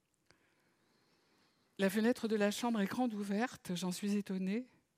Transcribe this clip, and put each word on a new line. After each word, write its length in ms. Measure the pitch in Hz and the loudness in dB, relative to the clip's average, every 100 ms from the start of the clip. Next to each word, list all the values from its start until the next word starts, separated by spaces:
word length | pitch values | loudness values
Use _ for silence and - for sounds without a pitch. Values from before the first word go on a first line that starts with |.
| _ _ _ _ _ _ _ _ _ _ _ _ _ _ _ _ _ - | _ _ _ _ _ _ _ _ _ _ _ _ _ _ _ _ _ 0
La 120 | 196 | 2
fenêtre 380 | 202 220 247 226 | 4 2 2 0
de 80 | 214 | 2
la 160 | 202 | 2
chambre 300 | 208 240 226 | 2 0 2
est 40 | 196 | 0
grande 280 | 240 254 | 0 0
ouverte, 580 | 208 202 202 247 - - 175 | -2 -2 0 -2 -4 -6 -4
j'en 160 | 180 | -4
suis 240 | 180 202 208 | -4 -2 -2
étonnée. 520 | 202 185 190 214 254 _ _ | -2 -4 -2 -2 -6 _ _